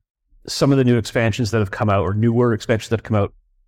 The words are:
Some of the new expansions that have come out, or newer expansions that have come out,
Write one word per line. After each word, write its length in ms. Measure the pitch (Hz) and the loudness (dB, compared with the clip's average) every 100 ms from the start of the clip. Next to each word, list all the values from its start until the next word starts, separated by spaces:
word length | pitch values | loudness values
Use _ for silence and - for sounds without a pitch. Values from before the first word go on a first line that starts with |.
| _ _ _ _ - | _ _ _ _ -10
Some 240 | - 139 | -2 2
of 60 | 135 | 4
the 40 | |
new 140 | 123 120 | 4 2
expansions 540 | - 127 113 107 110 | 0 -2 0 -2 -2
that 80 | 117 | -2
have 120 | 98 | -2
come 180 | - 107 | -2 0
out, 120 | 98 | 0
or 100 | 87 104 | 0 0
newer 380 | 117 117 120 | 0 2 0
expansions 360 | 107 - 110 - | 0 -2 -4 -2
that 100 | 110 | -6
have 40 | |
come 140 | - 107 | -2 -2
out, 160 | 98 - _ _ | -2 -6 _ _